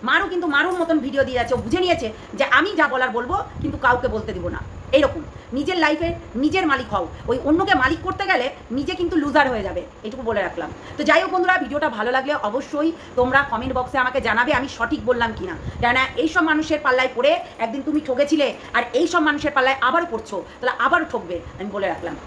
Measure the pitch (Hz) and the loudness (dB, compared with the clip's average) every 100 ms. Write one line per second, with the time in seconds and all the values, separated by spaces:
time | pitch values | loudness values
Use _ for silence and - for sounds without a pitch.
0 | 226 311 403 359 339 277 339 359 330 320 | 2 2 2 -2 0 2 2 0 2 2
1 | 262 277 262 247 233 247 214 320 359 330 | 2 0 0 0 0 -2 0 0 2 2
2 | 220 214 - 202 277 254 349 381 294 262 | 0 -8 -14 -2 4 4 4 2 2 2
3 | 254 226 247 381 - - 302 - 254 247 | 0 -2 -2 -4 -4 -6 -6 0 2 2
4 | 254 214 202 185 175 160 - - - 277 | 2 -2 -4 -6 -6 -6 -10 -14 2 4
5 | 277 330 294 - - 254 294 370 311 302 | 4 0 -10 -16 -8 -4 -2 2 2 2
6 | 339 339 - 220 294 339 339 269 233 202 | 0 -4 -6 -2 0 2 2 0 0 -4
7 | 170 - - 247 269 330 381 359 254 330 | -4 -8 -2 -2 2 2 4 2 2 0
8 | 359 381 392 370 285 - - 247 285 370 | -4 -4 0 2 0 -4 -6 -4 -4 -2
9 | 349 349 285 294 269 240 190 175 180 - | 0 0 2 4 4 2 -2 -6 -10 -12
10 | 220 254 233 208 180 175 156 - - - | -12 -6 -2 0 -2 -4 -8 -10 -14 -4
11 | 302 302 - 370 359 370 254 294 302 220 | 4 4 4 0 2 2 0 -2 -2 -2
12 | 233 262 269 294 208 233 - 285 320 330 | 0 0 0 -2 -2 -4 -4 -2 0 -2
13 | - - 247 262 277 226 262 254 254 277 | -6 0 4 4 2 -4 -2 -4 -2 0
14 | 254 262 233 214 254 277 269 - 233 294 | 0 0 0 2 2 2 -2 -4 -2 -2
15 | 214 247 226 220 185 160 - - 240 254 | 0 0 0 -2 -8 -8 -10 -2 2 2
16 | 262 - 311 359 320 302 311 302 294 254 | 0 0 0 2 2 2 2 0 2 2
17 | 262 226 277 339 - - 226 277 302 302 | 2 2 2 2 -2 -6 -4 -4 -2 -2
18 | 277 247 285 311 269 - - 233 240 247 | 0 0 2 4 2 -2 -4 -2 0 0
19 | 339 359 302 294 294 277 254 262 247 320 | 2 4 4 2 0 2 2 2 2 2
20 | 339 220 - 196 - - 254 - 233 339 | 0 -6 -6 -8 -10 -4 -4 0 2 2
21 | 330 226 175 170 - - 202 196 190 160 | 0 -6 -6 -8 -8 -10 -6 -2 -2 -2
22 | 170 160 | -6 -10